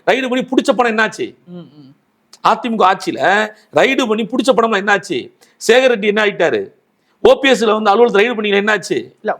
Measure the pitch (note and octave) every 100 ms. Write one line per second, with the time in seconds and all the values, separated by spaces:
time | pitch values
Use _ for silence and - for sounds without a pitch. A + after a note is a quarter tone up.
0 | - B3+ B3+ B3+ - C4 B3+ G#3+ A#3+ A3
1 | G#3+ - G#2+ - F3 F3+ C#3 D3+ C3+ _
2 | _ _ _ - F3 A3+ A#3+ A3 F#3+ F#3+
3 | F#3 - D#3 G#3 G#3+ - _ D3 A3+ C4+
4 | A3+ A3 A3 B3 A#3+ A#3 A3+ G3+ G#3 G3
5 | - B2+ G#2 _ _ - - B3 C4 A3
6 | G#3 G#3 G#3 E3+ D#3+ G#2+ G2 _ _ _
7 | _ _ A3+ C4 C4+ G#3 A3 G#3+ G#3+ G#3
8 | A#3+ G3 A#3+ A3 G#3 G3+ G#3 G#3 - C3
9 | B2 _ G#3+